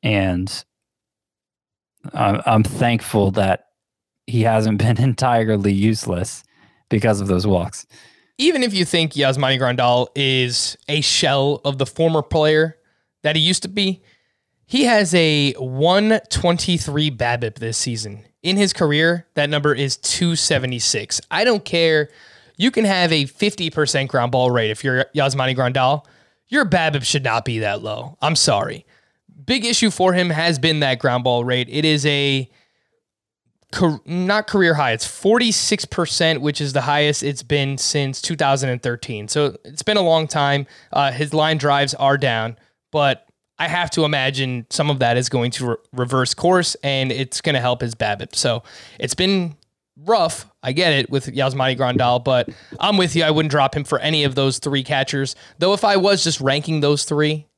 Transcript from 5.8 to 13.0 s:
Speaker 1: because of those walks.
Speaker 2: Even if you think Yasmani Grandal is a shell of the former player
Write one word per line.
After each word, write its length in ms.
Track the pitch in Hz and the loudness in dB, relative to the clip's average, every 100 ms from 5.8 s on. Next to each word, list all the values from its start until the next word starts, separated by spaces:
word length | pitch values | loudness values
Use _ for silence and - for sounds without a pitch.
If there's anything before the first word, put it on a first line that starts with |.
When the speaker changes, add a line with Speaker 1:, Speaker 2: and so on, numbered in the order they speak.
| 107 110 - 87 - - _ _ _ _ _ | 2 0 -4 -4 -6 -10 _ _ _ _ _
Speaker 1:
because 320 | 110 113 101 | 0 2 0
of 80 | 98 | 2
those 180 | 90 101 | 0 2
walks. 400 | 92 87 - - - - _ _ _ | 0 0 -10 -18 -20 -20 _ _ _
Speaker 2:
Even 240 | 285 311 | 0 2
if 120 | 247 | 0
you 100 | 196 | 0
think 280 | 180 175 160 | 0 0 0
Yasmani 460 | 143 143 131 135 131 | 0 0 2 0 2
Grandal 500 | 131 123 123 123 123 | 0 2 2 2 0
is 600 | - 139 131 123 123 - - - | -2 0 2 0 -2 -6 -8 -4
a 120 | 147 | -2
shell 600 | 139 - 143 139 139 147 | 0 0 2 2 2 0
of 140 | 143 135 | -4 -4
the 80 | 135 | -4
former 360 | - 165 160 | 0 0 0
player 540 | - 156 151 156 160 156 _ _ | 0 0 2 2 0 -4 _ _